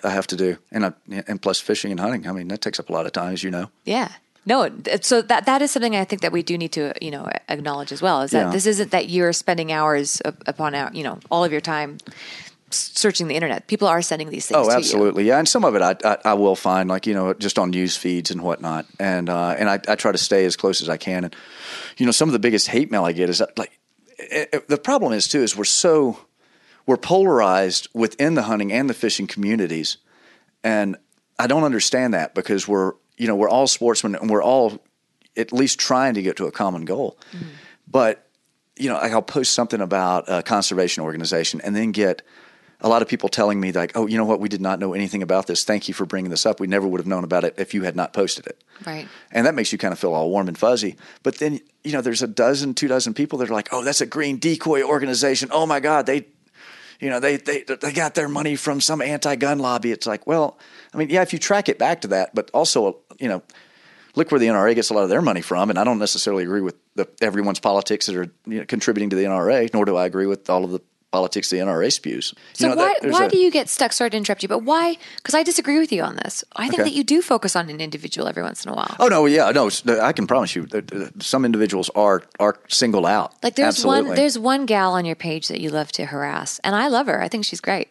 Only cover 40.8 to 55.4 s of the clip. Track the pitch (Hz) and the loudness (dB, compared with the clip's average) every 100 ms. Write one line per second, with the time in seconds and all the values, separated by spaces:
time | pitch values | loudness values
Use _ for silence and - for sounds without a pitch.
40.8 | 90 - 78 82 80 82 82 80 98 104 | 0 -2 -6 -6 -2 -2 -2 -4 -4 -2
41.8 | 113 104 98 90 - - - _ _ - | -2 0 0 -2 -8 -20 -20 _ _ -2
42.8 | 110 117 113 120 98 - 104 101 95 90 | 2 4 2 -2 -2 2 2 2 -2 -2
43.8 | 85 - 107 113 110 101 101 101 95 95 | -2 -2 0 0 0 0 -2 -4 -4 -2
44.8 | 95 92 98 101 87 95 92 85 - 104 | -4 -4 -4 -4 0 0 0 -2 -2 -2
45.8 | - 95 92 95 92 82 113 - 95 98 | -4 -6 -4 -4 -4 0 0 0 0 0
46.8 | 95 90 87 92 85 87 85 - 95 104 | 0 -2 -2 -4 0 0 0 -2 -6 -4
47.8 | 92 87 87 - 95 - - - _ - | -4 -4 -4 -2 -2 -2 -10 -16 _ -18
48.8 | 170 156 202 - - 113 127 147 107 98 | -14 -12 -14 -20 -6 2 2 2 -2 -2
49.8 | 98 - 92 80 80 98 92 82 110 123 | -4 -2 -2 0 0 0 -2 0 2 2
50.8 | 104 - - - 135 - 151 143 _ _ | -2 -8 -18 -8 -4 -2 -4 -4 _ _
51.8 | 151 147 123 117 123 104 120 139 143 123 | -6 -4 -2 -2 -2 2 2 2 -2 -2
52.8 | 143 127 117 107 151 135 117 110 - 127 | 0 0 0 -2 -4 -2 -2 -2 -4 -4
53.8 | 127 143 127 139 143 131 160 156 165 143 | -2 -2 -2 -2 -4 -2 -2 -2 0 0
54.8 | 135 147 135 120 135 131 | 2 0 0 0 0 0